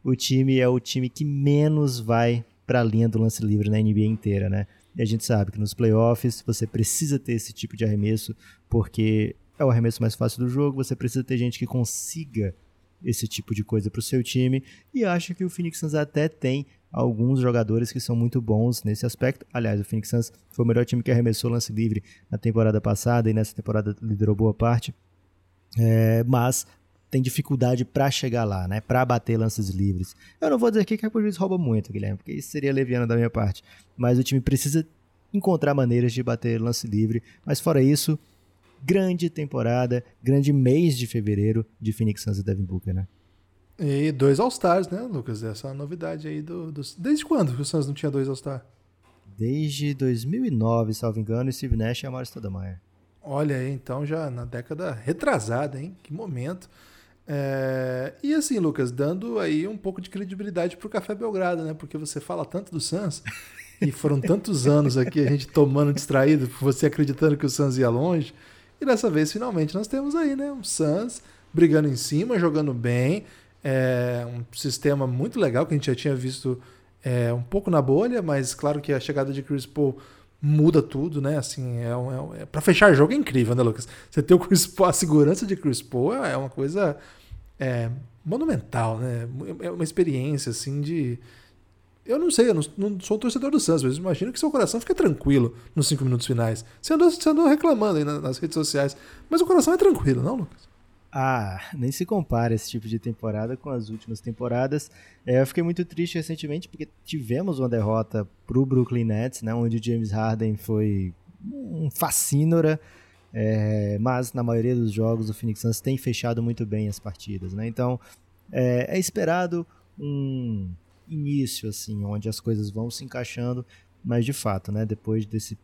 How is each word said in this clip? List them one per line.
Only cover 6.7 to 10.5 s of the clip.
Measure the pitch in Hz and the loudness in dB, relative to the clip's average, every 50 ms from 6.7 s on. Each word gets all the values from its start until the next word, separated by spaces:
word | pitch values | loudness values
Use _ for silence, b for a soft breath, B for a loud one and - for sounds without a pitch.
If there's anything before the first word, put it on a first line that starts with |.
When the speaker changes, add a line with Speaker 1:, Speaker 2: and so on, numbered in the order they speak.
| - 113 110 - - - 165 147 143 131 | 0 0 0 0 0 -2 0 0 -2 -2
Speaker 1:
ter | - - 117 | -2 -2 -4
esse | 113 - - | -4 -4 -8
tipo | - - - - - | -12 -12 -12 -12 -4
de | 107 113 | -2 0
arremesso, | 107 107 104 104 107 110 107 - - 113 b b b b b b _ | 0 2 2 2 2 0 0 -2 -8 -12 b b b b b b _
porque | - 117 101 - - - 110 110 110 110 104 - - _ _ _ _ - | 0 0 0 0 0 0 2 4 4 2 2 0 -4 _ _ _ _ 0
é | 147 | 2
o | 131 | 4
arremesso | 117 117 117 117 113 - | 4 4 2 2 0 0
mais | 113 110 - | -2 -2 0
fácil | - 117 117 - 120 | 0 -2 -2 -2 -2
do | 123 | -4
jogo, | 123 | -2